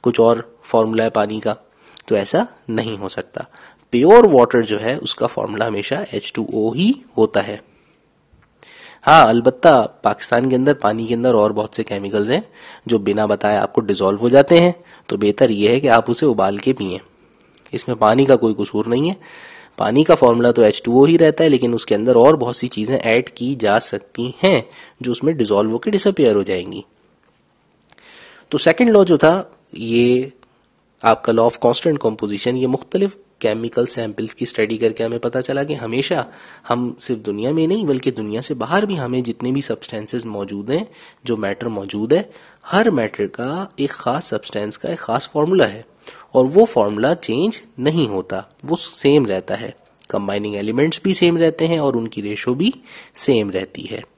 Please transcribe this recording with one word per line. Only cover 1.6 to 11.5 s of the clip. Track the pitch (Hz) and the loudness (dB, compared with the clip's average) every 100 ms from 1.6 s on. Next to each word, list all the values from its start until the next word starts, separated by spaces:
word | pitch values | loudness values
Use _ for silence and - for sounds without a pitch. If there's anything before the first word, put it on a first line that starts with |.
| _ _ - - - | _ _ -20 -20 -4
तो | 107 | -4
ऐसा | 98 170 240 _ - | 0 -2 -2 _ -8
नहीं | 113 113 104 | -6 -6 -8
हो | 95 | -10
सकता। | - - - - - - _ _ 120 | -10 -12 -14 -16 -18 -20 _ _ 2
प्योर | 151 233 226 | 8 10 10
वाटर | 139 117 123 110 | 6 6 4 0
जो | 104 | -4
है | 110 143 | -4 -4
उसका | 131 - 120 | -6 -4 -4
फॉर्मूला | - 104 104 117 | -4 -8 -4 -4
हमेशा | 104 101 143 208 | -4 -6 -8 -6
एच | 104 - - | -8 -8 -8
टू | 110 | -6
ओ | - 107 | -2 -4
ही | 127 196 269 - - | 0 0 0 -4 0
होता | - 104 | 0 0
है। | 98 104 _ _ _ _ _ _ _ _ _ _ - - - - | -4 -10 _ _ _ _ _ _ _ _ _ _ -20 -20 -20 -4
हाँ, | - 160 120 | 6 8 8
अलबत्ता | 117 120 127 170 139 107 _ | 6 2 4 4 4 2 _
पाकिस्तान | 104 104 - 120 131 | -4 -2 -2 0 0
के | 127 | 0
अंदर, | 139 | 0
पानी | 147 104 110 113 | 0 -2 -2 -4
के | |
अंदर | 117 127 | -2 2
और | 117 107 | 2 2